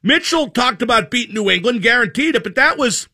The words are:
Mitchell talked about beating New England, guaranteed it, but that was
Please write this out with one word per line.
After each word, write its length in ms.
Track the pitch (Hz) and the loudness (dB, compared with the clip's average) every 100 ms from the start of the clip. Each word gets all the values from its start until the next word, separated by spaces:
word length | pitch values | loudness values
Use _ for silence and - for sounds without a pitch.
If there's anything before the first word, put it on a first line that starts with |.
Mitchell 480 | 185 311 - 330 277 | 2 0 2 -2 -2
talked 320 | - 247 196 | 0 -2 -2
about 300 | 240 233 185 | 0 0 0
beating 240 | 240 220 208 | -4 -4 -4
New 140 | 196 | 0
England, 320 | 180 196 240 | 0 0 0
guaranteed 520 | 185 240 220 - 311 294 | 2 2 0 0 0 0
it, 80 | |
but 120 | 214 185 | -2 0
that 220 | 285 320 | 0 2
was 300 | 262 180 - | 0 -2 -8